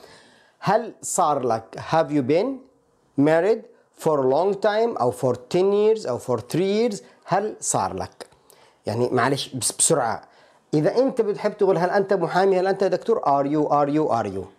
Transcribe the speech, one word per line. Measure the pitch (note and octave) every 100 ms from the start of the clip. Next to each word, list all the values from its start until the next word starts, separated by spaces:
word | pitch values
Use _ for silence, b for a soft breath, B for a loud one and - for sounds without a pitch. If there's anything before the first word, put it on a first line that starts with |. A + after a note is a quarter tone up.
| B B B B B B
هل | - A3 A3 -
صار | - - D#3+ C#3
لك | B2 A2+ - - -
have | D#3+ D3
you | D3 B2
been | D#3+ B3+ C4 - _ _ _ _ -
married | D3 E3 F#3+ A3+ - b b -
for | E3 D3
a | C3
long | C#3 F#3+ G3
time | G#3+ G#3 A#3 -
أو | B2
for | - B2+
ten | A#2+ - F3+ G3
years | G3+ G#3+ A3 D3
أو | A#2
for | - A#2+
three | - D3+ G3 G#3 A#3
years؟ | G3+ B B
هل | - F#3 G#3+ -
صار | - B2+ F#2+
لك؟ | F#2 F#2 - - b b b b b G#2
يعني | A2 B2
معلش | B2 B2+ C#3 -
بس | B2+ -
بسرعة، | - - D#3 A#2 G2 - b b b _
إذا | D3+ D#3+ G3+
أنت | C4 -
بتحب | G#3 F#3+ G#3 G#3
تقول: | F#3+ E3
"هل | F3
أنت | G3 G3
محامي؟ | G3 D#3+ F3+ G3 F#3
هل | F#3+
أنت | F#3+
دكتور؟" | F#3+ F3 G3+ A3
Are | - C#3 C#3
you, | D3+ C#3+
are | D3 C#3+
you, | D3+ D3
are | A2+ G#2 F#2+
you؟ | F2+